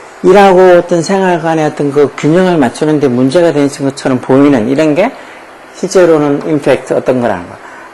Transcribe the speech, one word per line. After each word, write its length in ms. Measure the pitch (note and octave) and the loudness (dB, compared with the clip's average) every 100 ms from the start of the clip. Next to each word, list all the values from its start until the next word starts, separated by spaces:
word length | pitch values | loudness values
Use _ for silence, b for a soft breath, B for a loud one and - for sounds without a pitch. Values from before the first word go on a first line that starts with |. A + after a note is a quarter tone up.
| B B | B B
일하고 560 | F3+ G3 G3 F3+ F#3 F3 | 2 4 4 4 4 4
어떤 240 | F3 F3 | 2 -2
생활 380 | D#3+ G3 F#3+ E3+ | -2 -2 -2 -2
간의 260 | E3 D#3+ D3+ | -2 -2 -2
어떤 240 | - C#3+ | -4 -4
그 220 | C#3 C#3 - | 0 -2 -2
균형을 400 | D3 F3 F#3 E3+ | 0 2 2 0
맞추는데 520 | A#2+ - D#3 D3+ C#3 | -2 -2 -2 0 0
문제가 440 | A#2+ C3 F3 E3+ | 0 0 2 0
되는 160 | D3 C#3+ | 0 -2
것처럼 520 | - C#3 - C#3+ B2+ | -2 -6 -4 -4 -4
보이는 480 | - C3+ C#3+ C3 A2+ | 0 2 4 2 0
이런 260 | C#3 D#3 | -2 0
게 180 | D3 A#3 - B B B B - | 0 -2 -4 B B B B -20
실제로는 760 | - F#3 F#3+ E3+ D#3 D3 C#3+ E3+ | -12 -4 2 2 2 0 -2 -4
임팩트 460 | D3+ D3 B2 - | -4 -2 -2 -2
어떤 260 | C#3 C3 B2+ | -6 -2 -2
거라는 240 | A#2 F2+ F2 | -2 -4 -10
거. 80 | - B B B | -18 B B B